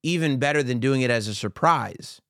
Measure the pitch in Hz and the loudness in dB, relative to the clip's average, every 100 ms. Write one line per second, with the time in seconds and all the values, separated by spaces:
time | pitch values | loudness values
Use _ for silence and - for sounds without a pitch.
0 | 160 170 160 135 143 147 127 123 131 135 | -2 0 0 2 2 2 0 0 0 2
1 | 127 117 107 101 104 - 160 156 110 - | 2 0 -2 -6 -8 2 2 2 -2 -10
2 | - - | -16 -20